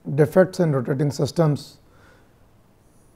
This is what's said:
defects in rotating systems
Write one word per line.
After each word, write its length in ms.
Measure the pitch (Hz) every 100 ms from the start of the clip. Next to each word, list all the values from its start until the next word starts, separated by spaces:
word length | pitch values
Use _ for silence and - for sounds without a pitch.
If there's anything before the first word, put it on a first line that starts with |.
| 170 143
defects 420 | 151 185 185 -
in 140 | 170
rotating 400 | 135 120 139 147
systems 640 | 127 139 - 156 143 - - _ - - - _ _ _ _ _ _ _ _ _